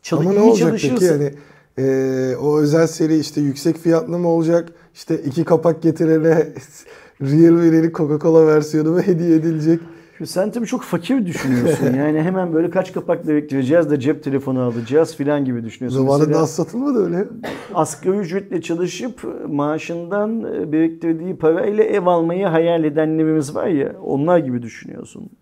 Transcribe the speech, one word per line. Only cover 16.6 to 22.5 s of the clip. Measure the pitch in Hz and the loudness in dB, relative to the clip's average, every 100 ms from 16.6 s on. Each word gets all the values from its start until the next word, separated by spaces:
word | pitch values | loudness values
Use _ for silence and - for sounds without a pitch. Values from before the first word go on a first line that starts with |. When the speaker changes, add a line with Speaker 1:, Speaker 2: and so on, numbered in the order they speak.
| 165 233 285 247 175 | -6 -4 -2 0 0
Speaker 2:
öyle. | 170 226 - - - - | -2 -6 -8 -12 -12 -6
Speaker 1:
asgari | 185 151 - 185 196 | -4 -4 -4 -4 -2
ücretle | 175 190 190 180 | -2 -6 -6 -8
çalışıp | 165 170 175 - 240 202 - 123 - | -4 -4 -4 -6 -10 -10 -12 -10 -6
maaşından, | 143 143 156 - 170 170 202 214 226 202 | -4 -2 -4 -6 -10 -6 -4 -2 -4 -6
e, | - 175 | -6 -2
biriktirdiği | 156 165 165 165 165 180 185 | 0 0 -2 -4 -4 -4 -2
parayla | 156 170 208 214 | 0 2 0 0
ev | 214 202 180 | 2 2 2
almayı | 175 165 175 | 2 0 0
hayal | 196 | 0